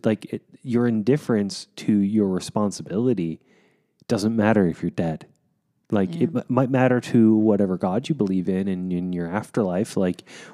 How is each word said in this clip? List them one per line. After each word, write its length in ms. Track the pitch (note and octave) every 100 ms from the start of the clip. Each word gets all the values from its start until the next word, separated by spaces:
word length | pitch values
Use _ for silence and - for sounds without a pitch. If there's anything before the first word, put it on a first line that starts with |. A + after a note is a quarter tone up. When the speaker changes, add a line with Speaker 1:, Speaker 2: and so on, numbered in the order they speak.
Speaker 1:
like, 220 | A2+ G#2+ -
it, 180 | A2 - -
your 240 | C3+ A#2 A#2+
indifference 800 | A2+ G2+ D3 - A2+ G2+ - - -
to 140 | -
your 340 | G#2 G2 G#2+ G2+
responsibility 1120 | F#2 - - G#2 F2+ D#2 F2+ B2 G#2+ E2 D#2 _ _ _ _ _ _ -
doesn't 280 | A2+ G#2 A2+
matter 320 | G#2+ G#2+ F2+
if 160 | E2+
you're 80 | E2+
dead. 340 | - E2+ D#2 - _ _ _ _ _ _
Like, 240 | G#2+ F#2+ E2+
Speaker 2:
Yeah. 80 |
Speaker 1:
it 120 | B2 B2
m-, 80 | -
might 200 | B2 C3
matter 300 | C3 B2+ B2
to 340 | - A#2+ A2 A2
whatever 420 | A2 G2+ G2 F2+
God 320 | G2 F#2+ C#3
you 60 | D3+
believe 320 | G#2 F#2+ F2+
in, 200 | F#2+ G2
in, 240 | F#2 F2+
in 200 | F2+ F2+
your 140 | F2+ E2+
afterlife. 720 | G2 G#2 - G2 F2+ A#2 -
Like, 260 | F#2+ F2+ - - -